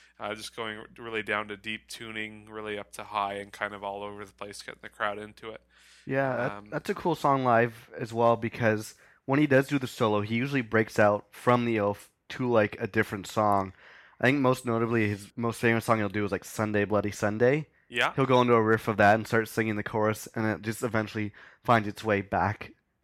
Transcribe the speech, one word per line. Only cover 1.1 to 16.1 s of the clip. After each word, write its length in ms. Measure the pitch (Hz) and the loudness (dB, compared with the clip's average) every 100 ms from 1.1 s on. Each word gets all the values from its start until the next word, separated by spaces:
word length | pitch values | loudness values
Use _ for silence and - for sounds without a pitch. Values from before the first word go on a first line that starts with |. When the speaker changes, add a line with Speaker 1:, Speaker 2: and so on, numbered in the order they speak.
| 110 | -6
Speaker 1:
down 240 | 107 104 107 | -2 -2 -4
to 100 | 104 | -10
deep 300 | 110 110 - | -10 -12 -12
tuning, 580 | - 117 110 107 107 107 | -16 -12 -10 -10 -12 -16
really 260 | 107 107 101 | -12 -8 -10
up 140 | 101 | -10
to 120 | - 104 | -16 -8
high, 280 | 104 101 | -4 -4
and 180 | 101 101 | -6 -10
kind 220 | - 104 | -6 -6
of 100 | 101 | -6
all 200 | 101 101 | -8 -8
over 200 | 101 101 | -10 -12
the 80 | 101 | -16
place, 280 | - 101 101 | -16 -16 -16
getting 200 | - - | -16 -16
the 60 | 107 | -14
crowd 280 | - 107 104 | -4 -4 -4
into 320 | 107 107 113 | -12 -14 -16
it. 120 | 110 _ _ _ - - | -16 _ _ _ -16 -4
Speaker 2:
Yeah, 300 | 135 135 120 | -2 0 -2
that, 140 | 123 | -4
Speaker 1:
Um, 160 | 101 104 | -8 -10
Speaker 2:
that's 200 | 147 - | -10 -6
a 20 | |
cool 220 | - 180 156 | -4 -2 0
song 280 | 143 135 | 2 2
live 460 | 127 113 120 117 - - | 4 4 4 -2 -16 -12
as 160 | 113 | -6
well, 220 | 113 117 113 | 2 4 4
because 580 | 113 - 117 107 107 - _ _ - | 0 0 2 2 -4 -16 _ _ -2
when 140 | 139 | 2
he 80 | 151 | 4
does 200 | 131 135 | 4 4
do 120 | 143 | -2
the 80 | 127 | -2
solo, 340 | - 113 104 | 0 2 2
he 140 | 104 117 | 0 -2
usually 260 | 139 139 | -2 -2
breaks 380 | 113 110 110 - | 0 2 2 4
out 260 | 104 104 - | 4 4 -4
from 340 | - - 123 117 | -4 2 4 2
The 140 | 110 | 0
Oath 300 | 101 101 - _ - | 0 -2 -10 _ -14
to, 180 | - 127 | -6 0
like, 300 | 113 104 - | 2 2 -2
a 60 | 113 | -4
different 400 | 113 107 104 90 | 0 0 -2 -6
song. 480 | - 104 101 95 - - - - - | 0 2 2 0 -8 -20 -20 -20 -2
I 40 | 123 | 0
think 140 | 143 | 2
most 260 | 127 127 123 | 2 0 -2
notably, 420 | 113 117 117 104 | -2 0 2 0
his 240 | 101 98 - | -2 -8 -6
most 240 | 117 110 | -6 0
famous 240 | 120 113 - | 2 2 2
song 140 | 113 | 0
he'll 100 | |
do 160 | 104 | 0